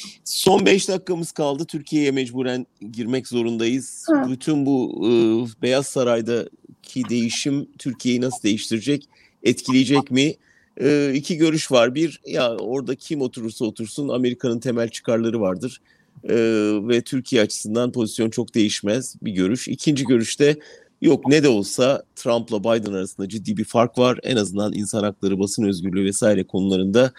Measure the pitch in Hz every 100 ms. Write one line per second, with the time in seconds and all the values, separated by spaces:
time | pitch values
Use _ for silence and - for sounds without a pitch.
0 | - - - - 190 202 196 196 - 185
1 | 185 170 165 - 147 143 165 156 139 151
2 | 143 135 127 123 120 127 123 - 104 113
3 | 117 127 - 120 117 113 117 131 123 -
4 | - 294 127 127 - 147 139 135 90 -
5 | 104 117 113 113 120 113 120 131 139 139
6 | 120 117 113 117 - _ - - - 131
7 | 113 120 117 - 151 139 - - 139 113
8 | 123 120 127 131 104 107 - 113 113 143
9 | - _ _ _ 110 123 - 127 123 139
10 | 131 127 147 - _ _ _ - 135 147
11 | 143 135 - 160 160 156 - 127 120 135
12 | 160 - - 160 123 107 101 135 120 139
13 | - 151 127 - 113 - 113 101 110 -
14 | 139 123 123 123 127 117 131 120 117 -
15 | - 113 113 117 95 90 123 - _ _
16 | _ - - 117 113 110 107 104 110 120
17 | - 135 - 120 107 - 104 113 123 123
18 | 110 - 113 123 110 120 104 - 101 120
19 | 127 - 113 92 92 127 - - 160 139
20 | 127 123 113 - 147 151 - - _ -
21 | 165 135 131 151 143 107 95 - 127 135
22 | - - 131 117 110 110 110 117 104 95
23 | 90 - 98 107 98 104 107 120 120 -
24 | 123 120 - 123 95 98 104 - 101 113
25 | 101 - 98 95 98 - 101 92 95 92
26 | 98 98 110 98 92 95 98 92 95 110
27 | 131